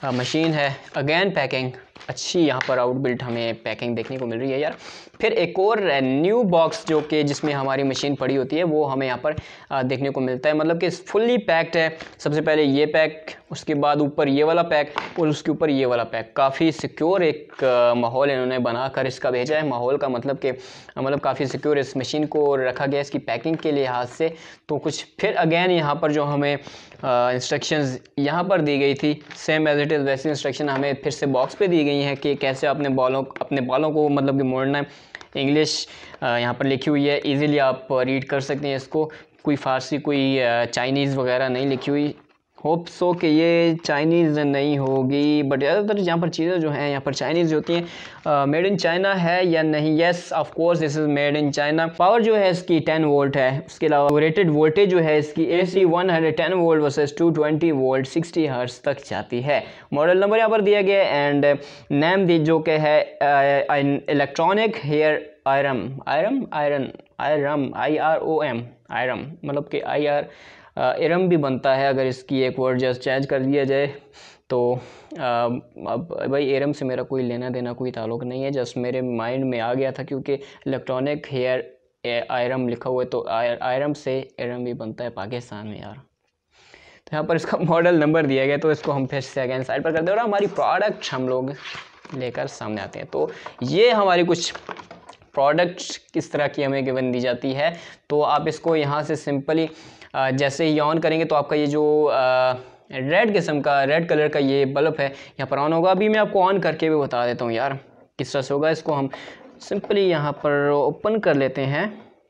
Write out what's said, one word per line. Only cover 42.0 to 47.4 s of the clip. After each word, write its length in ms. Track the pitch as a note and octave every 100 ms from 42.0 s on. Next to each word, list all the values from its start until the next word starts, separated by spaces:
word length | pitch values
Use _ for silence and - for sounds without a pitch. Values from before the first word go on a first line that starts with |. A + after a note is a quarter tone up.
| D3 - _ _ _ -
होप 220 | D3 E3+ E3+
so 340 | - F3 F3
कि 60 | F3
ये 500 | D3+ E3 E3+ E3+ E3
चाइनीज़ 560 | - D3 D#3 E3+ E3 D3+
नहीं 380 | D3 C#3 C#3+ C#3+
होगी, 640 | C3+ C3+ C3 C#3+ D3 D3
but 160 | C#3+ C#3
ज़्यादातर 400 | C#3+ F#3 G#3 G#3
यहाँ 200 | F3+ E3+
पर 100 | E3+
चीज़ें 320 | D3+ E3 F#3
जो 100 | D#3
हैं 200 | C#3+ C#3+
यहाँ 100 | C#3
पर 140 | C3+
चाइनीज़ 400 | C3 C3+ D#3+